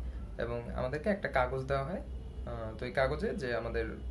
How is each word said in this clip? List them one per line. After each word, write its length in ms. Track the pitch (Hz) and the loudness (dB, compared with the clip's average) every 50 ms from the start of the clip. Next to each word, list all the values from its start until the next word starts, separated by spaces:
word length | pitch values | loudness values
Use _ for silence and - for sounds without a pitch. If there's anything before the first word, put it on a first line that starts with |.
| - - - - - - - - | -4 -4 -4 -4 -6 -6 -2 -2
এবং 240 | - 117 120 120 117 123 - | -2 0 0 -2 -2 -2 -2
আমাদেরকে 340 | 117 123 127 135 156 156 214 | 0 0 0 0 0 2 2
একটা 180 | 196 202 - 135 | 2 2 2 2
কাগজ 360 | - 135 127 123 131 135 131 | 4 4 4 6 4 0 0
দেওয়া 200 | 131 139 135 139 | 2 2 2 2
হয়। 160 | 151 180 208 | 0 -2 -4
আহ, 760 | - - - - - - - - - 123 120 117 113 107 107 - | -4 -4 -6 -6 -6 -8 -6 -6 -6 -4 -4 -4 -4 -4 -4 -4
তো 80 | 123 | -4
এই 60 | 123 120 | 0 2
কাগজে 420 | - 135 131 147 151 180 226 262 | 4 4 4 4 2 0 0 0
যে 220 | 208 135 123 120 | 0 0 0 0
আমাদের 300 | 113 117 117 110 117 113 107 - - - - | 0 0 0 0 0 0 0 -2 -6 -6 -6